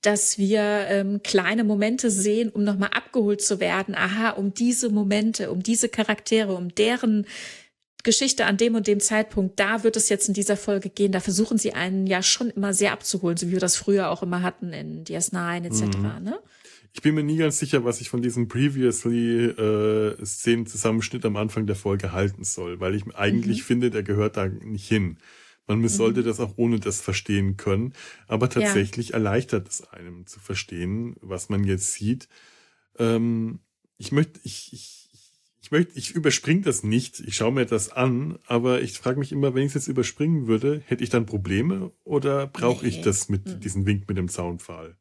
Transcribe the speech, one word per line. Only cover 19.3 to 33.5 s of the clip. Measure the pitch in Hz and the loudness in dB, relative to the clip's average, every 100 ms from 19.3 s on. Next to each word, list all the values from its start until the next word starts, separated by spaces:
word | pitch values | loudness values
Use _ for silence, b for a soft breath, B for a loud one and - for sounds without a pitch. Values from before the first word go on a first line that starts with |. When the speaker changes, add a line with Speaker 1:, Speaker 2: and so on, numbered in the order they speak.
| 117 117 | 2 2
Speaker 2:
äh, | - 107 107 107 107 107 - 107 | 2 0 2 2 2 0 -2 -10
Szenenzusammenschnitt | - 120 117 107 - 117 113 104 123 | -4 2 2 0 -2 0 0 -2 -2
am | 110 104 | -2 -2
Anfang | 107 110 107 | -2 -2 -2
der | 98 | -2
Folge | 101 98 98 | 0 -2 -2
halten | 90 101 98 | 0 -2 -2
soll, | - - 87 90 | -8 -6 -8 -4
weil | 95 | -2
ich | 101 101 - | -2 -4 -2
eigentlich | 101 117 104 113 | 2 2 2 -2
Speaker 1:
Mhm. | |
Speaker 2:
finde, | - 123 123 | 0 2 2
der | 107 | 0
gehört | 101 101 104 - | 0 2 2 0
da | 95 | -2
nicht | 98 110 104 98 | -4 -8 -10 0
hin. | 110 92 82 B B B B - | 2 2 -4 B B B B -2
Man | 107 | 0
müß-, | 117 | 2
Speaker 1:
Mhm. | 101 | 4
Speaker 2:
sollte | 110 104 | 2 4
das | 117 107 | 0 0
auch | 117 98 | -4 0
ohne | 117 113 | 2 2
das | 101 98 | -2 -4
verstehen | - 98 - 101 98 98 | -4 -4 0 0 2 0
können. | - 98 123 B B B B | 0 0 -2 B B B B
Aber | 110 123 | 0 2
Speaker 1:
Ja. | - | 2
Speaker 2:
tatsächlich | 311 294 202 - 117 | 2 2 0 -4 -4
erleichtert | 113 107 107 135 110 95 | 0 2 0 0 -4 -4
es | - - | -12 -12
einem | 90 87 87 92 | -18 -18 -18 -20
zu | - | -20
verstehen, | 95 92 - 87 90 107 120 - | -10 -10 -8 -6 -4 -4 -6 -10
was | - 92 - | -10 -10 -4
man | 101 | 0
jetzt | 98 95 - | 0 0 -2
sieht. | - 104 123 - b b b b b b _ | -4 -2 -2 -4 b b b b b b _
Ähm, | 117 113 117 113 113 | 2 2 2 0 -4